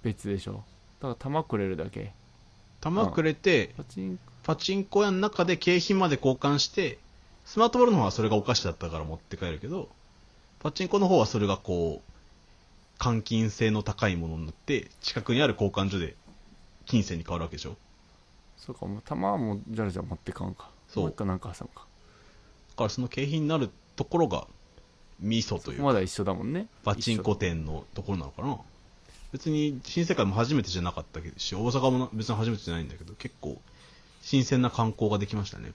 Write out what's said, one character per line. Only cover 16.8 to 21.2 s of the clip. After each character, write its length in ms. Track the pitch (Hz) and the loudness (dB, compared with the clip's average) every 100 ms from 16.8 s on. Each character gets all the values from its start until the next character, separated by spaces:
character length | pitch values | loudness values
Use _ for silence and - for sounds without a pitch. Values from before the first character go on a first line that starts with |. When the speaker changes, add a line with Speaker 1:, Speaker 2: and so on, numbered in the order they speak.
| - | -2
Speaker 2:
金 180 | 120 | 0
銭 140 | 101 85 | 0 -4
に 40 | |
変 100 | 82 | -4
わ 60 | 87 | -6
る 40 | |
わ 60 | 78 | -6
け 80 | 73 | -8
で 40 | |
し 40 | 69 | -12
ょ。 80 | - _ _ _ _ _ - - - | -12 _ _ _ _ _ -20 -20 -20
Speaker 1:
そ 140 | - | -16
う 40 | 127 | -10
か、 100 | - | -8
も 140 | 101 | -8
う 20 | |
玉 300 | - 151 190 | -8 -4 -2
は 40 | 196 | 0
も 180 | 113 101 | -2 -4
う 60 | - | -6
じ 120 | 110 | -4
ゃ 40 | 104 | -2
ら 60 | |
じ 80 | 90 | -4
ゃ 20 | |
ら 60 | - | -6
持 80 | 85 | -8
っ 20 | |
て 140 | - | -8
か 140 | - 92 | -8 -8
ん 100 | 95 | -8
か。 140 | - - _ | -16 -20 _
Speaker 2:
そ 140 | - | -4
う。 20 | |
Speaker 1:
も 60 | 82 | -4
う 20 | |
一 60 | |
回 100 | - | -2